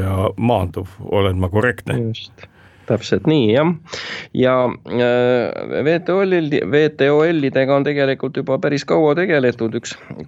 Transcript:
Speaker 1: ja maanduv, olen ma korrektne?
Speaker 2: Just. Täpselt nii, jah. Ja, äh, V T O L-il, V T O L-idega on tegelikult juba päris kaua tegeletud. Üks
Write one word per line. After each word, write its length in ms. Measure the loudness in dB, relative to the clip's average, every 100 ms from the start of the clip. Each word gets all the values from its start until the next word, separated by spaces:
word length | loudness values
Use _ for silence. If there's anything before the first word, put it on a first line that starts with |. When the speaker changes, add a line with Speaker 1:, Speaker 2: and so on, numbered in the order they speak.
Speaker 1:
ja 280 | -2 0 -2 0
maanduv, 640 | 0 0 0 -6 -10 -12
olen 400 | -2 0 2 0
ma 80 | 0
korrektne? 520 | 2 0 -2 -4 -4 -4
Speaker 2:
Just. 400 | -6 -12 -20 -20 _ -20 _ -2
Täpselt 380 | -2 0 -2 2
nii, 220 | 2 4
jah. 140 | 4 2 -2 -8 -14 -12 -14 -8
Ja, 200 | 0 2 2 0
äh, 1160 | -4 -6 0 2 2 2 2 0 -6 -6 -2 0
V 60 | 0
T 80 | 0
O 140 | 0 2
L-il, 240 | 0 0 -2 0
V 80 | 2 2 2
T 80 | 2
O 60 | 4
L-idega 540 | 2 2 0 0 2 2
on 80 | 0
tegelikult 540 | 0 0 -2 -4 -4
juba 140 | -2 -2
päris 240 | 0 -2
kaua 300 | 0 2 4
tegeletud. 640 | 2 2 2 2 0 -4 -4
Üks 140 | -8 -14 -16 -16